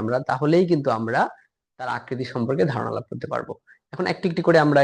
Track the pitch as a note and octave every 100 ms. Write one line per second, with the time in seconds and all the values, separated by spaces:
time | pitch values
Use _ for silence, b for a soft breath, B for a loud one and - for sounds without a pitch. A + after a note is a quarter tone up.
0 | A2 B2+ - B2+ D3 E3 F3+ E3 C#3 A2+
1 | A2+ C3 C4 B B _ _ - B2+ A#2+
2 | - B2+ B2 B2+ A#2 C#3 F3 A#2 A2+ A2
3 | A2+ B2 - B2 - - b b _ -
4 | F#3 E3+ F#3+ E3+ E3+ E3 D3 C#3+